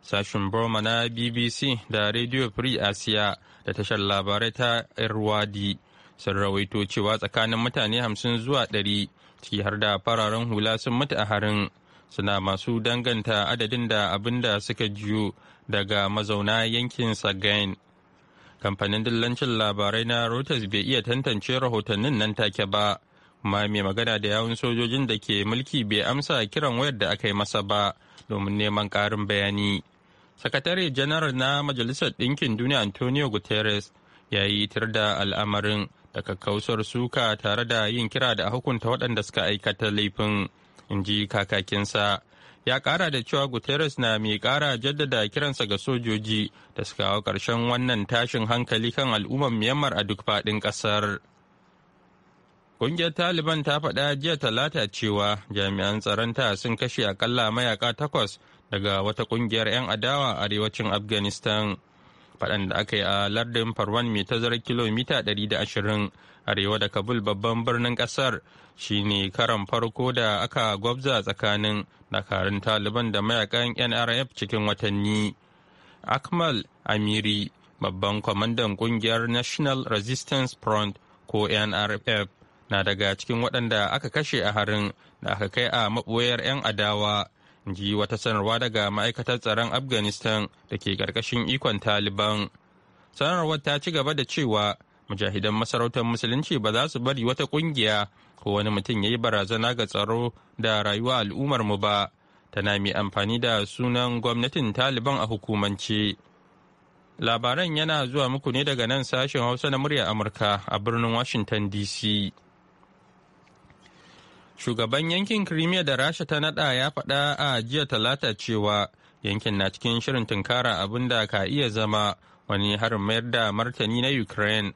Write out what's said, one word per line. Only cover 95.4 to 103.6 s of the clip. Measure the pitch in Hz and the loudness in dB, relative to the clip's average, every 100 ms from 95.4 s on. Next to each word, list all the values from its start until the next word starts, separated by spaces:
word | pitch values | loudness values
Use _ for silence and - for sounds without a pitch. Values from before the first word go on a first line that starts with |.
| 104 | 0
masarautar | 107 113 123 120 - | 0 0 0 0 0
Musulunci | 117 117 117 123 151 147 | 0 0 0 0 0 0
ba | 107 | 2
za | 110 147 | 2 0
su | 135 | -2
bari | 120 135 | -2 0
wata | 120 127 143 | 0 0 0
ƙungiya | 147 165 139 107 107 104 - - - | 0 0 2 2 2 0 -6 -20 -10
ko | - | -2
wani | 101 104 | 0 2
mutum | 101 98 110 | 0 0 0
ya | 101 | 2
yi | 120 | 2
barazana | 117 107 95 113 117 120 | 2 2 0 0 0 0
ga | 107 | -2
tsaro | 101 104 113 120 - - - | -2 0 0 -2 -6 -20 -4
da | 110 107 | 0 2
rayuwa | 104 104 120 127 | 2 0 0 0
al'ummar | 104 95 139 135 | 0 -2 0 0
mu | 104 104 | 2 2
ba, | 104 104 98 _ _ - _ | 2 2 0 _ _ -20 _
tana | - 101 101 | -4 0 0
mai | 101 | 0
amfani | 95 101 104 101 117 | 0 -2 0 0 2
da | 117 110 | 2 2